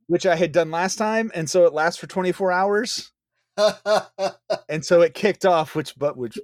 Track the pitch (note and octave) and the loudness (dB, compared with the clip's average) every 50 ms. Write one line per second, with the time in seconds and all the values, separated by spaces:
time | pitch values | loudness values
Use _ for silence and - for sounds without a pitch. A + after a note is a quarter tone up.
0 | _ - E3+ E3+ - F#3+ E3+ E3 F3+ E3+ C#3+ F3 E3 D#3 D#3+ E3 F3+ F#3+ - - | _ -4 -2 0 2 2 2 2 0 0 2 0 0 0 -2 -4 -4 -4 -2 -2
1 | A3 G#3+ A3 A3+ A3+ A3 - F3+ D#3+ D3 - F#3 F3 E3 C#3+ D3+ D#3 E3+ F3 - | -4 -2 0 -2 -2 -4 -4 -6 -6 -2 2 4 4 4 4 2 0 0 -2 -4
2 | - D3+ - F#3+ F#3 F3+ F3 - G3 F#3 F3+ F3+ F#3+ G3+ G#3 G#3 B3+ A3 - - | -12 -10 -6 -4 -2 -2 -2 -2 -2 -2 0 0 0 0 0 0 -2 -4 -6 -10
3 | - - _ _ _ _ _ _ _ _ - - G#3 G#3+ G#3 - - G3+ G#3+ G3 | -10 -14 _ _ _ _ _ _ _ _ -4 0 0 0 0 0 -2 0 0 0
4 | G3+ - _ - F#3+ F3+ - _ _ - G#3 - - - D3+ D#3+ C#3 - F3+ E3+ | 0 -4 _ -6 -6 -6 -6 _ _ -6 -6 -6 -6 -6 -8 -6 -2 4 4 6
5 | E3+ D#3+ - - - G#3 F3 - - F#3+ F3 E3 D#3 - - D#3 D3+ - - - | 6 4 2 0 0 0 0 2 2 2 4 4 2 0 -4 -8 -8 -8 -8 -4
6 | C#3+ C#3+ C#3+ C3 B2 A2+ G#2+ - | -4 -4 -4 -4 -10 -10 -10 -10